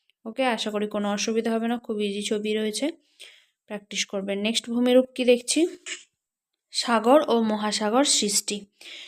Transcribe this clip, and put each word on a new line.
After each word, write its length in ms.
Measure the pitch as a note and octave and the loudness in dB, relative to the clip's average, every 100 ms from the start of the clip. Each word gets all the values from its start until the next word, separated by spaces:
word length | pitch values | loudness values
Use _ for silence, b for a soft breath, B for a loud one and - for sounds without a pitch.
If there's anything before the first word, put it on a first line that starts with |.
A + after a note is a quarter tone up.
| _ _ | _ _
ওকে, 200 | A3+ A3+ | -12 -4
আশা 260 | B3+ A3 G#3+ | -2 -2 -4
করি 180 | G#3 G#3 | -4 -4
কোনো 240 | G#3+ G3+ | -2 -2
অসুবিধা 400 | G3+ A3+ A3 A3+ | -2 -2 -2 0
হবে 160 | A3+ A3+ | -2 -2
না, 100 | A#3+ | -4
খুব 220 | - G#3 | -4 -4
ইজি 220 | G#3 G3+ | -2 -4
ছবি 320 | G#3 G#3+ G#3+ | -4 -4 -2
রয়েছে, 380 | G#3+ G#3+ G#3 D4 E4 B B B B B _ - | -2 -2 -2 -4 -6 B B B B B _ -14
প্র্যাকটিস 380 | G#3 G#3 G3 | -14 -8 -8
করবেন। 360 | - G3+ G3 G3 | -6 -6 -4 -4
নেক্সট 300 | G#3+ A#3 A#3 | -2 -4 -4
ভূমিরূপ 360 | A#3 B3 B3+ B3+ | 0 6 6 4
কি 100 | - | 2
দেখছি, 420 | B3 B3 - D4+ F4+ - - - - _ _ _ _ _ _ | 4 4 2 0 0 -2 -14 -16 -16 _ _ _ _ _ _
সাগর 520 | - - A3+ A3+ D4+ - | -6 0 2 6 6 6
ও 140 | A#3 | 2
মহাসাগর 640 | A3 G#3+ G#3+ G3+ G#3+ B3 | 0 -2 -2 -2 0 2
সৃষ্টি। 640 | D4 - G#3 G3+ - G3+ - B B B | 2 2 0 -2 -4 -8 -12 B B B